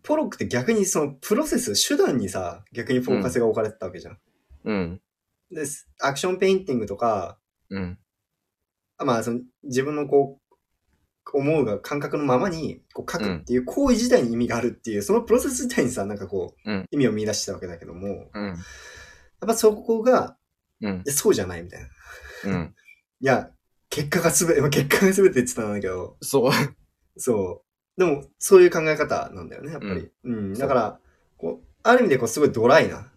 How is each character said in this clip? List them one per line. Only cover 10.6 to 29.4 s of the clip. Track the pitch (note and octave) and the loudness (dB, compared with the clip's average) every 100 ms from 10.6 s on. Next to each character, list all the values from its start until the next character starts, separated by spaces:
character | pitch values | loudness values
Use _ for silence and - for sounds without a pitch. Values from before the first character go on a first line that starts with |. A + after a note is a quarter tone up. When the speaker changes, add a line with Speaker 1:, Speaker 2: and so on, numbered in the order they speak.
| _ _ _ _ _ _ - C#3+ | _ _ _ _ _ _ -6 -2
Speaker 1:
思 | C#3 D#3+ | 0 2
う | |
が、 | A2+ G2+ | 0 -2
感 | - D3 | -6 -8
覚 | - D3+ | -4 -4
の | |
ま | C#3+ B2+ | 0 2
ま | G3 | 0
に、 | D#3+ B2+ - _ | -4 -8 -10 _
こ | - - | -14 -8
う、 | |
書 | F3 | -6
く | G2+ | -4
っ | D#2 | -6
て | - | -2
い | B2 | -2
う | |
行 | B3 - C#4 | -2 0 2
為 | |
自 | A3 B3 | 2 4
体 | - | 2
に | A#2 | 2
意 | A#2 | -2
味 | A#2+ | -2
が | A#2+ | -2
あ | |
る | B2 | -4
っ | |
て | - A#2 | -4 -6
い | |
う、 | G2+ | -4
Speaker 2:
う | |
ん。 | |
Speaker 1:
そ | G2+ | 0
の | A3+ | 0
プ | A3+ | 2
ロ | A#3 | 0
セ | D4 | 2
ス | B3+ | -4
自 | B3 | -4
体 | - | -2
に | C3 | -2
さ、 | G#2 G2 | -2 -6
な | |
ん | G2+ | -8
か | F#2+ | -6
こ | G2 F2 _ | -6 -8 _
う、 | G#2 | -8
Speaker 2:
う | |
ん。 | G2+ F2+ | -8 -4
Speaker 1:
意 | C#3+ | 0
味 | B2 | 0
を | |
見 | G#2+ G#2+ | 0 -4
出 | |
し | G2+ | -4
て | - | -6
た | |
わ | F2 | -10
け | F2+ | -10
だ | E2+ | -14
け | |
ど | E2 | -16
も、 | E2+ G2+ F2+ - | -12 -10 -10 -12
Speaker 2:
う | G#2 | -10
ん。 | G2+ | -10
Speaker 1:
や | |
っ | E2+ F#2 - - - - - _ _ G#3 | -10 -14 -20 -20 -20 -20 -20 _ _ -4
ぱ | |
そ | A3+ A3 | 2 2
こ | G#3 - A3+ | 2 -2 2
が、 | A#3 A#3+ - _ _ _ _ _ | 4 4 2 _ _ _ _ _
Speaker 2:
う | G#2 | -6
ん。 | F#2 | -4
Speaker 1:
い | F#2+ | -4
や、 | |
そ | C#3 A3 | 0 2
う | |
じ | C3+ | 2
ゃ | F#2 | 0
な | E2+ | -8
い | |
み | F2 | -12
た | - | -16
い | |
な。 | - _ - - - - | -18 _ -20 -20 -20 -10
Speaker 2:
う | G2 | -4
ん。 | F#2 D#2 _ _ _ | -4 -6 _ _ _
Speaker 1:
<laughs> | _ _ | _ _
い | - | 0
や、 | A#2 F2+ _ _ _ _ | 0 -2 _ _ _ _
結 | - D3 | -8 -2
果 | F3+ | 0
が | E3 | 2
す | - E3 | 2 2
べ-、 | D3 | 2
ま | C#3+ | 4
あ、 | |
結 | C#3+ C#3+ | 2 2
果 | - F#3+ | 4 4
が | |
全 | F#3+ F#3+ | 6 4
て | |
っ | |
て | B2+ | 4
言 | |
っ | - | -2
て | |
た | - G#2+ | -4 -4
ん | |
だ | G#2 | -4
け | G2 | -4
ど。 | F#2 F2+ - | -6 -10 -12
Speaker 2:
そ | - C#3 B2 | -2 2 2
う。 | A#2 C#3+ - _ _ _ - | 2 -2 -6 _ _ _ -8
Speaker 1:
そ | - G#2+ F#2 F2 _ _ _ - | -2 -2 -2 -8 _ _ _ 0
う。 | |
で | F3+ | 0
も、 | C#3+ - _ | 0 -6 _
そ | - F#3+ | 8 10
う | |
い | F3 | 10
う | |
考 | F3 | 6
え | D#3 D3+ | 0 0
方 | C#3 G#2 - | 0 -2 -6
な | F2+ | -12